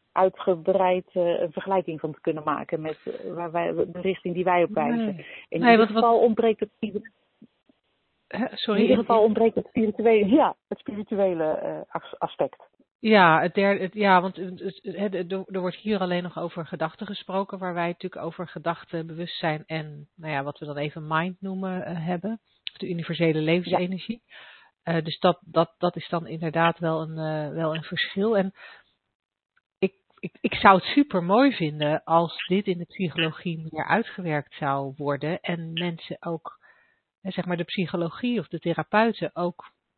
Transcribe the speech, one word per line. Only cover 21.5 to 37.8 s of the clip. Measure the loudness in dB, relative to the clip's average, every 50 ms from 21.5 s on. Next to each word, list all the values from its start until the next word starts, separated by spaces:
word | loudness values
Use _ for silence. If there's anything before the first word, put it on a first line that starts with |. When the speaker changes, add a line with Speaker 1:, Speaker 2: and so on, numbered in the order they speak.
| -6 -6 -4 -4 -6 -6 -6
Speaker 2:
eh, | -6 -6 -6 -4
hebben. | -4 -4 -4 -4 -6 -8 -8 _ _ _ _ -18 -16
Of | -12 -10
de | -8 -6
universele | -6 -4 -6 -4 -2 0 2 2 2 2
levensenergie. | 2 2 2 0 0 0 0 0 0 -2 -4 -6 -8 -8 -10 -10 _
Speaker 1:
Ja. | _ -20 -20 -20 -20 -20 -20 _ _ _ _ -4 -2 -2
Speaker 2:
Eh, | -2 -2
dus | -4 -2 2
dat, | 2 2 2 2 _
dat, | -2 2 2 2 2 _ -4
dat | -2 -2 -2
is | -4 -8 -6
dan | -6 -6 -4
inderdaad | -6 -8 -6 -4 -2 0 2 2 2 2 0
wel | -2 -2 0 -2
een, | -4 -6 -6 -6
eh, | -4 -4 -4 -4 -4 -6 -4
wel | -2 -2 -2 -2
een | -4
verschil. | -8 -6 -4 -4 -4 -4 -2 0 0 2 2
En | 2 2 0 -4 -10 -18 -20 -20 -20 _ _ _ _ _ _ _ _ _ _ _ _ _ _ _ _ _ _ _ -4
ik, | -4 -4 _ _ _ _ _ _
ik, | -14 -14 _ -6
ik | -6 -6 0
zou | 6 8 8 8
het | 6 4
supermooi | 2 2 2 2 2 0 -2 0 2 4 4 4 4
vinden | 2 0 -2 -4 -2 -2 -2 0 0 0 0
als | 2 4 4 4 2 -2 -6 -4
dit | -2 0 0 0
in | 0 -4 -4
de | -6
psychologie | -10 -6 -6 -6 -4 -2 -2 -4 -4 -4 -6 -8 -8 -8 -8 -8 -10
meer | -6 -6 -2
uitgewerkt | 0 0 0 0 -2 -8 -8 -4 -2 -2 -2 -2 _ -8
zou | -6 -2 -2 -2 -2 -4 -6 -8
worden | -6 -4 -2 -2 -2 -2 -4 -4 -4
en | -4 -6 -6 -6 -6 -8
mensen | -6 -4 -4 -4 -4 -6 -10 -12 -12 -10
ook, | -8 -6 -6 -6 -8 -12 -18 _ _ -20 _ _ _ _ _ _ _ _ _ _
eh, | -10 -8
zeg | -6 -6 -4
maar, | -2 -2
de | -4 -4
psychologie | -4 -4 -4